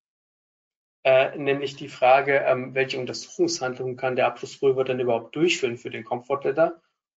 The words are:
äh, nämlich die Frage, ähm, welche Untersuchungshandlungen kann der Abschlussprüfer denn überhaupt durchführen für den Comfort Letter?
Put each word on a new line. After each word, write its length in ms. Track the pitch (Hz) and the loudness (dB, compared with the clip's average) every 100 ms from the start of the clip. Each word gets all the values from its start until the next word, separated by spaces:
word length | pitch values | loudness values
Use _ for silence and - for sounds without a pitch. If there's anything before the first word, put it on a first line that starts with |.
| _ _ _ _ _ _ _ _ _ _ | _ _ _ _ _ _ _ _ _ _
äh, 320 | 135 131 135 - | 4 4 4 0
nämlich 380 | 139 143 139 - | -2 -2 -4 -10
die 120 | 139 | -14
Frage, 560 | - 127 135 139 139 139 | 0 4 6 4 2 2
ähm, 280 | 131 131 | 0 -2
welche 240 | 131 135 135 | -2 -2 -4
Untersuchungshandlungen 1000 | 120 - - - 170 - 127 127 131 123 | -8 -10 -10 -2 -2 0 -4 -6 -8 -4
kann 180 | 131 | -2
der 120 | 127 117 | 0 0
Abschlussprüfer 580 | - - - 139 131 | -2 -10 0 2 2
denn 160 | 131 127 | 0 0
überhaupt 340 | 123 113 - | 0 0 -2
durchführen 420 | 147 175 - 123 120 | 0 0 2 -2 -4
für 140 | 120 | -10
den 140 | 120 | -12
Comfort 380 | 113 123 - 139 | -6 -6 -4 -4
Letter? 360 | 143 139 170 165 _ _ _ | -2 2 2 0 _ _ _